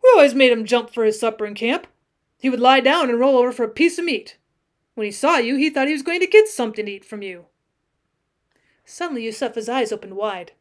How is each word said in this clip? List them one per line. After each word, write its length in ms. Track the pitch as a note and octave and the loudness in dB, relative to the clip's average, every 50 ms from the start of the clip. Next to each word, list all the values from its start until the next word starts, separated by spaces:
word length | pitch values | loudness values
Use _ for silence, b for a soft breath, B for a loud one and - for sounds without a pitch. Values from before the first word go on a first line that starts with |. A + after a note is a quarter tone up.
We 80 | - B4+ | 8 8
always 240 | B4+ G#4 D4 C#4+ A#3+ | 8 8 8 6 6
made 180 | C4+ C4+ B3+ | 4 4 4
him 120 | A#3+ A3+ A3 | 4 2 -2
jump 260 | G#3 A#3+ A#3+ A#3 A#3+ | -2 -2 -2 -2 -4
for 140 | _ B3 A3+ | _ -2 0
his 140 | A3 G#3+ G#3+ | 0 0 0
supper 280 | - A3+ A3 A3 G#3+ | -2 -4 -4 -4 -8
in 80 | G#3 G#3 | -10 -8
camp. 320 | G3+ A3+ A3+ C4+ F4 - - _ _ _ _ _ _ _ _ _ _ | -6 -4 -4 -4 -4 -6 -10 _ _ _ _ _ _ _ _ _ _
He 120 | - C4 | -4 -4
would 100 | B3 A#3+ | -2 2
lie 200 | A#3+ B3 C4 C4+ | 4 4 4 4
down 280 | B3+ B3+ C#4+ F4 E4 B3+ | 4 2 2 2 0 0
and 100 | A#3+ A#3 | 0 0
roll 200 | B3 C4+ C#4 B3+ | 2 2 2 2
over 140 | B3 B3 | 2 0
for 120 | A#3+ - A#3+ | -2 -4 -6
a 40 | A3 | -6
piece 300 | A3+ - D4+ E4+ E4+ - | -2 0 0 0 0 -2
of 60 | E4+ | -6
meat. 320 | E4+ C#4+ G3+ - - - _ _ _ _ _ _ _ _ _ _ _ _ | -4 -4 -6 -8 -12 -20 _ _ _ _ _ _ _ _ _ _ _ _
When 100 | - A3 | -8 -8
he 60 | G#3 | -8
saw 280 | G3+ - - C#4+ E4+ D4 | -8 -4 0 0 0 0
you, 180 | B3 A#3 C4 | 0 -2 -2
he 140 | C4+ C#4+ D#4 | 0 -2 -2
thought 160 | D4 C#4+ C4+ | 0 -2 -2
he 60 | C#4 | -2
was 100 | D#4 D4+ | -2 -4
going 180 | C4+ E4+ E4+ F4+ | -4 -6 -4 -2
to 60 | F4 | -2
get 220 | F#4+ F#4 G#4+ G#4+ A4 | 4 6 4 4 4
something 380 | - - B3 A3 G#3+ G#3+ G#3 | 0 -6 -6 -6 -4 -8 -10
to 60 | G#3 | -10
eat 120 | G3+ G3 _ | -10 -14 _
from 180 | _ - G#3 | _ -16 -14
you. 240 | G3+ G3 F#3 F3 E3+ _ _ _ _ _ _ _ _ _ _ _ _ _ _ _ _ _ _ _ _ _ _ _ _ _ _ _ _ | -12 -12 -14 -16 -18 _ _ _ _ _ _ _ _ _ _ _ _ _ _ _ _ _ _ _ _ _ _ _ _ _ _ _ _
Suddenly 400 | _ - - F4 F4 D4+ B3 A3+ | _ -12 -10 -8 -8 -6 -6 -8
Josefa's 440 | A3+ G#3+ A3 C#4+ A#3+ - A#3+ G#3+ A3 | -8 -8 -6 -6 -6 -6 -8 -8 -4
eyes 240 | A#3+ C4 B3 G#3+ | -4 -4 -2 -4
opened 220 | A3+ G#3+ - G3 F#3+ | -6 -10 -12 -14 -10
wide. 380 | G3 G3+ G#3+ G3 F#3 F3 E3 _ _ | -6 -6 -6 -6 -8 -12 -16 _ _